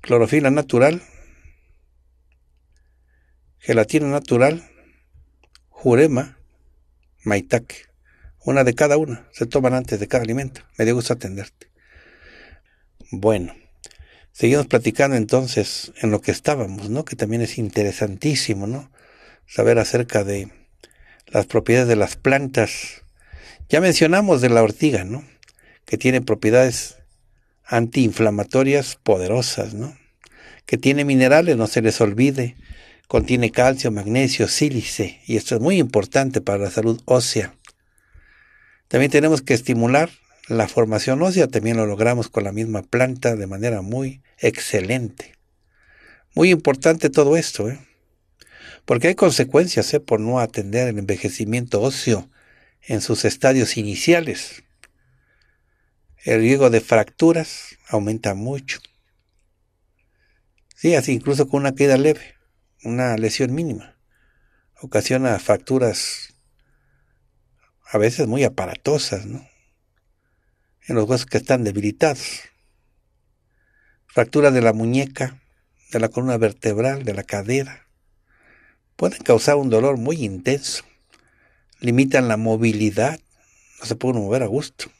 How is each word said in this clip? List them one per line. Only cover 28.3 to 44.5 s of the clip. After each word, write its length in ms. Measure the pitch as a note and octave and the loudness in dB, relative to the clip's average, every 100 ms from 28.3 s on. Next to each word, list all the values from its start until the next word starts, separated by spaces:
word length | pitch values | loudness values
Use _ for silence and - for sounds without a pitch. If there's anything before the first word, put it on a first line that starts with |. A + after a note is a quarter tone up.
| G#2 G2+ C3 C3+ C#3+ C3 - | 0 -2 0 2 0 -2 -6
poderosas, 680 | - F#2+ F#2 A#2+ B2 - G#2 | 0 0 2 -2 -2 -6 -8
¿no? 240 | G#2 C3 - _ _ _ _ - - - | -8 -12 -14 _ _ _ _ -20 -20 -6
Que 120 | - | 0
tiene 260 | C3 C#3 | 2 2
minerales, 540 | C#3+ C3 B2+ D3 F3 B2+ | 2 4 6 6 6 2
no 100 | A2+ | 2
se 140 | - | 2
les 180 | A2 - | 0 2
olvide. 560 | G#2+ G2+ C3+ C3+ A#2+ - - - - _ _ | 0 4 2 2 -6 -8 -20 -20 -20 _ _
Contiene 440 | A#2+ - B2 A#2 | -2 0 0 0
calcio, 400 | A#2+ B2 C3+ B2+ | 2 2 2 -4
magnesio, 560 | G#2 G2+ B2 C3+ - G#2+ | -4 -2 0 0 0 -2
sílice, 720 | - D3+ B2+ - - G2 - - | 0 0 -2 -6 -6 -8 -8 -6
y 100 | G#2 | -4
esto 200 | - A#2+ | -2 -2
es 60 | |
muy 160 | C#3 F#3+ | 2 2
importante 640 | C3 G#2+ F#2 C#3 C3+ - | 2 0 0 0 0 -2
para 180 | - G2+ | -2 -2
la 120 | G2+ | -2
salud 300 | - A2+ A#2 - | -2 -2 -2 2
ósea. 500 | B2+ B2 A#2 F#2+ _ - _ _ _ _ - _ _ _ _ _ _ _ | 2 2 -4 -6 _ -20 _ _ _ _ -20 _ _ _ _ _ _ _
También 240 | B2+ C#3 | 0 2
tenemos 300 | D3 D#3 D#3 | 4 4 0
que 120 | C3+ B2+ | 2 -2
estimular 540 | - A#2 A#2 C#3 E3 - _ _ - | 0 0 2 2 0 -6 _ _ -6
la 200 | A#2 G#2 | -2 0
formación 540 | - A2 G#2+ - C3+ | 0 0 0 -2 0
ósea, 240 | F#3 F#3 D#3 | 0 2 0
también 300 | D#3 A2 A#2 | 0 -2 -2
lo 80 | G#2+ | -2
logramos 420 | G2+ A2+ A#2+ A2 | 0 0 0 -2
con 140 | - | -4
la 80 | G2+ | -4
misma 300 | G2+ A2+ G#2 | -6 -6 -6
planta 520 | F2+ B2 B2+ C3 B2+ A2 | -4 0 0 0 -2 -2
de 100 | G2 | -6
manera 340 | G2 A#2 A2 | -6 -4 -4
muy 400 | F#2 B2 C3+ C3+ _ _ | -4 -6 -8 -12 _ _
excelente. 920 | - | -2